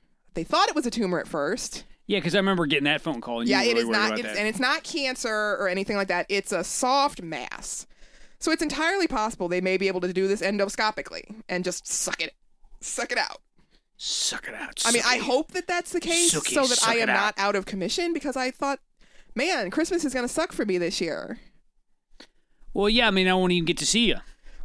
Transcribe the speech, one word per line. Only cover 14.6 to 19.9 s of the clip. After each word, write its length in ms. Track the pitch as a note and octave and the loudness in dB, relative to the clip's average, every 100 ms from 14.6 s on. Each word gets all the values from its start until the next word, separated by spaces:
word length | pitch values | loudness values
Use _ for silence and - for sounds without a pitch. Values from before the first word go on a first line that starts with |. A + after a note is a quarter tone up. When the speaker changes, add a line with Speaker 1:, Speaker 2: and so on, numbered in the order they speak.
| D4 - | -10 -2
Speaker 1:
I 80 | A#3 | 2
mean, 100 | A#3 | 2
Speaker 2:
Suck 80 | A#3 | 4
Speaker 1:
I 60 | B3 | 2
Speaker 2:
it. 60 | |
Speaker 1:
hope 300 | A3 B3+ D#4 | 2 0 0
that 140 | F#4 E4+ | -6 -4
that's 240 | F4 - | -4 -2
the 100 | F4 | -4
case 320 | E4 E4+ F4 | 0 2 4
Speaker 2:
Suck 140 | - - | 2 0
it, 80 | |
Speaker 1:
so 60 | D4 C4 | 2 2
that 100 | A#3+ | 2
Speaker 2:
suck 140 | A3+ | 2
Speaker 1:
I 60 | A#3 | 2
am 100 | A3+ | 2
Speaker 2:
it 40 | |
out. 20 | B3 | 2
Speaker 1:
not 180 | G#3 G3+ | 2 0
out 180 | G3+ G3+ | 0 0
of 80 | |
commission 480 | G3 G3+ F#3 - E4+ | -2 -4 -4 -2 -2
because 240 | E4 C#4+ C4 | -2 -4 -4
I 140 | B3+ | -4
thought, 280 | - C#4 C4+ _ _ - - - | -2 -4 -4 _ _ -20 -20 -10
"Man, 360 | - D#4+ D#4+ F#3+ | -2 0 0 -2
Christmas 340 | D4+ E4 | 0 0